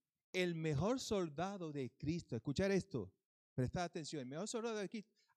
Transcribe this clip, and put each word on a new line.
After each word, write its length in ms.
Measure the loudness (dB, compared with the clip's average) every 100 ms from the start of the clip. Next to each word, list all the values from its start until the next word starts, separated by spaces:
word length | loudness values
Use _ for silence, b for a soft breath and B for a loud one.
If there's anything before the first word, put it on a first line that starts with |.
| _ _ _
el 240 | 0 0 2
mejor 440 | 0 2 2 2
soldado 720 | 0 0 0 -2 -4 -4 -4
de 180 | -4 -4
Cristo, 440 | -2 0 0 -2 -2
escuchar 360 | 0 2 4
esto, 400 | 4 2 -2 -4 -10 _ _ _
prestad 300 | 0 2 2
atención, 380 | -2 -2 -4 -6
el 60 | -4
mejor 200 | -4 -2
soldado 300 | -2 -2 -2
de 120 | -4
Cristo, 220 | -6 -10 _ _